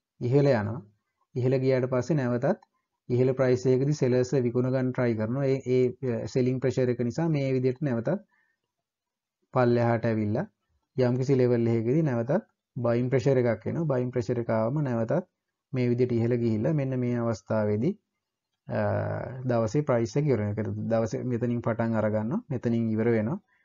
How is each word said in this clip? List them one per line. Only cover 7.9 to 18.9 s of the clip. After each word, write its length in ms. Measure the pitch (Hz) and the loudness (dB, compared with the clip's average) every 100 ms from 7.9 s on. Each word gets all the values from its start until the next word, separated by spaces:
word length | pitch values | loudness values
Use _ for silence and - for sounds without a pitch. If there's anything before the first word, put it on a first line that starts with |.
| 117 113 190 - _ _ _ _ _ _ _ _ _ _ _ _ | -2 -2 -4 -6 _ _ _ _ _ _ _ _ _ _ _ _
පල්ලෙහාට 520 | 135 123 120 117 117 117 | 0 4 4 2 0 0
ඇවිල්ලා 400 | 110 104 107 202 _ _ _ _ - | 0 0 -2 -4 _ _ _ _ -2
යම්කිසි 400 | 123 123 131 131 | 0 0 2 2
ලෙවල් 300 | 123 120 113 | 4 2 2
එකකදී 360 | 117 113 143 | 2 2 2
නැවතත් 420 | 160 120 117 170 - _ _ - | 2 0 0 -2 -4 _ _ -6
බයින් 340 | 120 120 127 | -2 0 0
ප්‍රෙෂර් 280 | 131 120 131 | 2 2 2
එකක් 280 | 120 110 - | 2 0 -4
එනවා. 180 | 120 | -4
බයින් 260 | 165 131 123 | -2 -2 -2
ප්‍රෙෂර් 280 | 123 113 123 | -2 -2 -2
එක 100 | 117 | -2
ආවම 300 | 113 113 143 | 0 0 0
නැවතත් 440 | 143 117 113 147 202 _ _ _ _ | -2 -2 -2 -2 -4 _ _ _ _
මේ 160 | 131 123 | -2 0
විදිහට 240 | 120 127 | 2 0
ඉහළ 240 | 117 117 123 | 0 0 0
ගිහිල්ලා 360 | 117 110 120 | 0 0 0
මෙන්න 260 | 160 135 127 | 0 -2 -2
මේ 200 | 123 120 | -2 -2
අවස්ථාවේදී, 760 | 117 113 - 110 104 107 135 202 _ _ _ _ _ _ - | -2 -4 -4 -2 0 0 0 -4 _ _ _ _ _ _ -8
අ, 120 | 113 104 | -4 -2